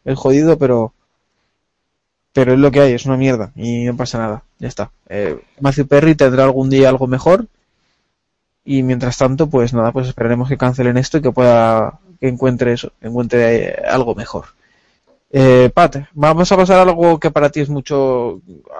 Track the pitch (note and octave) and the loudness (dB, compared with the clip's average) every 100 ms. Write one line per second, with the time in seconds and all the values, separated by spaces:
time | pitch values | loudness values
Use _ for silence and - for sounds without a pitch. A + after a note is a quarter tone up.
0 | - C3+ C3+ C#3 D#3+ D#3+ C3+ A#2+ A2 _ | -8 -4 0 2 2 2 0 0 -2 _
1 | _ _ _ _ _ _ _ _ _ _ | _ _ _ _ _ _ _ _ _ _
2 | _ _ _ C3+ B2+ C3 C#3+ C#3 C#3 A#2+ | _ _ _ 0 2 4 4 4 2 2
3 | C3+ C3 C3+ A#2+ F#2+ - A#2 A#2+ A#2+ B2 | -2 -2 0 -2 -6 -10 -8 -4 -4 -4
4 | A#2+ A#2 A2 G#2+ _ - B2 - G#2 _ | -6 -6 -6 -8 _ -14 -12 -10 -12 _
5 | - G2+ F#2+ C#2+ _ - C#3 C#3 B2+ C#3+ | -14 -8 -6 -8 _ -6 -4 -2 2 2
6 | D#3+ D3+ C3+ B2+ C3+ C3+ C3 C3+ C3+ C3 | 4 4 2 2 2 2 0 4 4 2
7 | B2+ B2+ D#3+ F#3+ A3+ _ _ _ _ _ | -2 -2 0 0 -2 _ _ _ _ _
8 | _ _ _ _ _ _ - C#3 B2+ B2 | _ _ _ _ _ _ -6 -2 -2 -2
9 | A#2+ - C3 C3+ D3+ C3 A#2 A#2 A2+ B2+ | -4 -2 -2 0 0 0 0 0 -2 -2
10 | B2+ - A#2 A#2+ B2+ C#3+ B2+ B2+ B2 B2 | -6 -4 -2 -2 -2 -2 -2 -2 -2 -2
11 | C3 D#3+ C#3 A#2+ B2 A#2 A2+ A2+ G#2+ - | -2 -2 -2 2 4 4 4 0 -2 -8
12 | _ - C3 B2 C3 A#2+ B2 A#2+ - _ | _ -8 -6 -2 -2 -2 -2 -4 -8 _
13 | A2 A#2+ A#2 A#2+ A#2 A#2 G1+ G1+ - B2+ | -10 -8 -2 0 2 0 -2 -6 -4 -2
14 | A#2+ G2+ - E2 - _ _ _ _ _ | -2 -6 -8 -12 -14 _ _ _ _ _
15 | _ _ _ C3+ C3 B2+ B2 - E3+ C#3 | _ _ _ 2 4 6 4 4 0 0
16 | C#3+ D3 D3+ D#3+ F3+ F#3+ F#3 F#3 F#3 E3+ | -12 -2 0 2 2 2 4 4 4 2
17 | E3+ D#3+ D#3+ D3 D3 D3+ C#3+ C#3+ B2+ C#3+ | 2 2 0 0 -2 -2 -6 -6 -4 -2
18 | C3+ B2+ A#2+ F#2 F2+ D#2+ - - | 0 -2 -4 -8 -16 -20 -20 -10